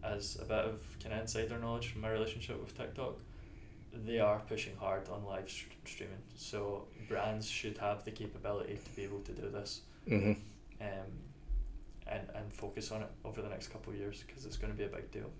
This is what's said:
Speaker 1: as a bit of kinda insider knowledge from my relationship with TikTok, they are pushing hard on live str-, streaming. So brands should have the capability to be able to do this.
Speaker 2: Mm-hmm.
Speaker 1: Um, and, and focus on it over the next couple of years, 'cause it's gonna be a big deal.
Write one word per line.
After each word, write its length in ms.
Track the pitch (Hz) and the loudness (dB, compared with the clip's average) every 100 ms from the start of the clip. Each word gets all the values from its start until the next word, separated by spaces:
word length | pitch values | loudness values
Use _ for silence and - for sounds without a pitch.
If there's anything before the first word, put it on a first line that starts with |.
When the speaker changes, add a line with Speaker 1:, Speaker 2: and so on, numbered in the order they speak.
Speaker 1:
as 320 | 107 104 101 - | 2 0 0 -2
a 40 | |
bit 200 | - 110 | 2 4
of 160 | 110 107 - - | 4 2 -4 -6
kinda 200 | 113 110 | -2 0
insider 380 | 113 113 110 117 | 0 2 2 2
knowledge 300 | 117 117 117 | 2 2 0
from 120 | 113 | 0
my 80 | 107 | 2
relationship 500 | 110 110 113 - 117 | 4 4 2 -2 -4
with 160 | 113 - | -4 -4
TikTok, 420 | 113 - 127 - - - - - - - - 120 | -4 -2 -2 -2 -8 -10 -10 -10 -12 -12 -10 -6
they 140 | 110 117 | 2 8
are 220 | 104 104 | 8 8
pushing 340 | - 110 - - | 4 0 0 0
hard 320 | 98 95 98 | 2 2 0
on 160 | 101 | -4
live 240 | 101 95 95 | -2 -2 -2
str-, 200 | - - - | -6 -6 -10
streaming. 340 | - - 98 98 - | -10 -6 -6 -6 -10
So 520 | - - 107 101 101 - - 104 | -10 -2 0 2 0 -4 -10 0
brands 400 | 98 107 110 107 | 2 4 2 0
should 300 | - 107 101 | 0 0 2
have 260 | 101 104 | 2 2
the 60 | - | 0
capability 680 | - 107 - 101 104 - 104 | -4 -4 -2 0 2 2 -2
to 120 | - - | -4 -4
be 80 | |
able 160 | 98 101 | -2 -2
to 120 | 98 | -2
do 160 | 101 104 | -2 -2
this. 340 | 101 101 - - - - | -2 -2 -6 -8 -10 6
Speaker 2:
Mm-hmm. 240 | 110 101 104 - - - - | 8 8 6 2 -12 -12 -6
Speaker 1:
Um, 320 | 104 95 95 92 - - - - - - - - - | -4 -4 -4 -6 -8 -12 2 4 4 -2 -8 -8 -2
and, 200 | 104 95 | -2 -2
and 180 | 110 104 | -4 -4
focus 380 | - 101 104 107 | -2 -2 -2 -2
on 120 | 110 | -2
it 60 | 107 - | -2 -6
over 160 | 107 110 | -6 -2
the 60 | 101 | -2
next 200 | 98 - | -2 -4
couple 240 | - - | -8 -6
of 60 | 101 | -2
years, 260 | 101 104 - | -2 -2 -8
'cause 160 | - | -10
it's 120 | 107 - | -4 0
gonna 180 | 107 | 0
be 100 | 104 | 0
a 40 | 101 | 0
big 220 | - - | -2 -4
deal. 180 | 107 107 - | -6 -6 -8